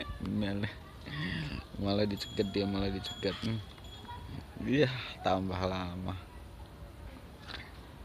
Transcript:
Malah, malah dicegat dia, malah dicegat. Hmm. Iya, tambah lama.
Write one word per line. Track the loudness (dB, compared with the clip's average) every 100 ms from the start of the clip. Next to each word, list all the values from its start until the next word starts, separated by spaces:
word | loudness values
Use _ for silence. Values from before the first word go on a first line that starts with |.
| 2 -2
Malah, | 2 2 2 2 -2 -4 -12 -10 -6 -2 0 0 -2 -4 -4 0
malah | 4 6
dicegat | 6 2 0 2 4
dia, | 4 4
malah | 4 4
dicegat. | 2 -2 0 0 2
Hmm. | 2 0 -2 -10 -12 -10 -8 -8 -6 -8 -8 -4 4
Iya, | 6 6 4 -4 0
tambah | 4 4 4 2
lama. | 2 2 0 -2 -2 -4 -6 -12 -12 -12 -12 -12 -12 -10 -12 -12 -14 -12 -10 -8 -10 -12 -12 -12